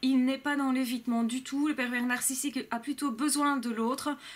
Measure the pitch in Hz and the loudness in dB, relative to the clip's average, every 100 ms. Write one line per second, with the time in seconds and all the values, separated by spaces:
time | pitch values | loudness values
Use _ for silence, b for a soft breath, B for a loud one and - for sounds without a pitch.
0 | 262 269 254 269 285 285 269 254 254 247 | 2 4 4 2 -2 0 2 2 0 -2
1 | 233 233 233 254 262 277 302 294 247 247 | 0 0 0 -2 -2 0 0 0 -2 0
2 | 247 247 - 262 285 262 - 233 233 277 | 0 0 0 -2 -2 -4 -4 -4 -4 -4
3 | 294 220 294 269 285 277 240 220 226 262 | -2 0 0 2 2 2 0 0 0 0
4 | 294 285 B | -2 -4 B